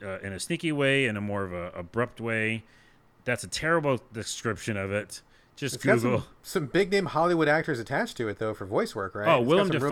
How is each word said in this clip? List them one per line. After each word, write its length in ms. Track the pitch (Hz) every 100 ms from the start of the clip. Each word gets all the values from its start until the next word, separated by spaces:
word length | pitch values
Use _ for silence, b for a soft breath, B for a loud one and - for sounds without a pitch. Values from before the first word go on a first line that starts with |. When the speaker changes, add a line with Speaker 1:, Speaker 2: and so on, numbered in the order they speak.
Speaker 1:
uh, 160 | 101 95
in 120 | 98
a 60 | 95
sneaky 300 | - 170 165
way, 340 | 147 135 135 127
in 100 | 104
a 40 |
more 220 | 104 101
of 80 | 95
a 180 | 90 87 90
abrupt 440 | 85 113 120 -
way. 420 | 113 113 110 110 - b b b b _
That's 180 | - 120
a 40 | 90
terrible 520 | - 156 170 147 123 -
description 640 | 110 101 - 117 98 - 104
of 160 | 98
it. 300 | 104 98 - - b b -
Just 200 | 135 123
Speaker 2:
It's 80 |
got 160 | 170 220
some, 100 | 120
Speaker 1:
Google. 160 | 123 - -
Speaker 2:
some 240 | - 190 147
big 240 | 175 190
name 160 | 196 160
Hollywood 400 | 151 170 170 151
actors 320 | 156 165 123
attached 380 | 107 143 226 -
to 100 | 110
it 140 | 101
though 140 | 110
for 120 | 107 95
voice 260 | 127 226 110
work, 180 | 95
right? 140 | 104 104
Speaker 1:
Oh, 80 | 123
Speaker 2:
It's 40 |
got 40 | 120
Speaker 1:
Willem 200 | 180 196
Speaker 2:
some 40 |
Speaker 1:
Dafoe. 120 | 160 143